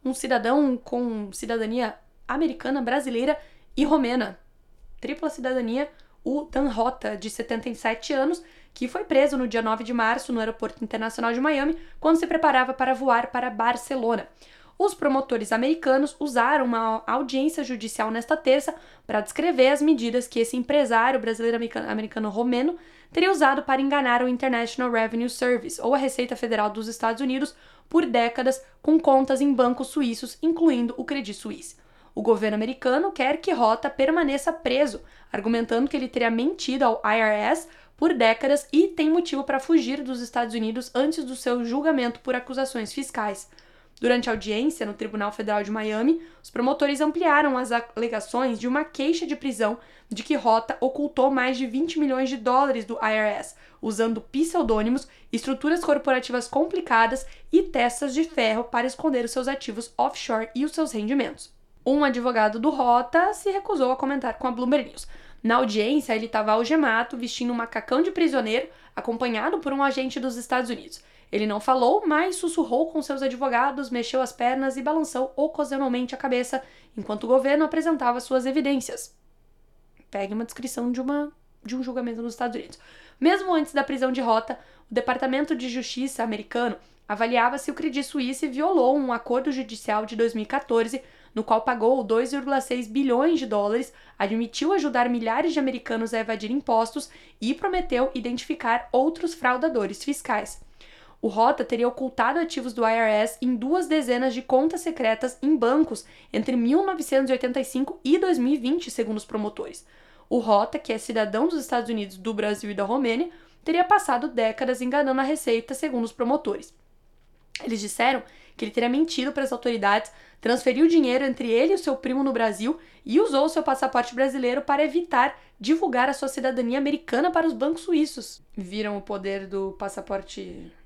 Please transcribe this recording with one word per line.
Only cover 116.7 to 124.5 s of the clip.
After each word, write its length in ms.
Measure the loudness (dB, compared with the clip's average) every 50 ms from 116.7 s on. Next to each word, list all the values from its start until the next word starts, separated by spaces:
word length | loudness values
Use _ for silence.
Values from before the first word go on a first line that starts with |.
| _ _ _ _ _ _ _ _ _ _ _ _ _ _ _ _ _ -10 -6
Eles 160 | -6 -6 -6
disseram 420 | -6 -8 -2 2 2 2 2 0 -4 -8 -20 -20 -20 -20 -10
que 80 | _ -8
ele 80 | -4 -2
teria 160 | 0 0 2
mentido 440 | 2 2 2 0 0 -2 -2 -2 -2
para 100 | -2 -2
as 100 | -2 -4
autoridades, 600 | -2 -2 -2 -2 2 2 4 4 4 0 -4 -16 -20 -20 -20 -20 _
transferiu 460 | 0 0 0 2 2 2 4 6 6
dinheiro 380 | 6 6 6 4 6 4 2 2
entre 260 | 0 -2 -2 -2 2
ele 220 | 4 4 4 4 2
e 40 |
o 20 | 2
seu 180 | 0 -2 -4
primo 260 | -2 -2 -2 -2 0 0
no 100 | 0 0
Brasil 460 | 2 0 0 0 0 -2 -2 -2 -2 -6 -20 -20 -18 _
e 160 | 2 4 4
usou 260 | 4 4 4 4 2
o 20 | 4
seu 140 | 2 0 0
passaporte 520 | 0 0 0 0 0 2 0 -2 0 0
brasileiro 460 | 0 0 0 0 0 -2 0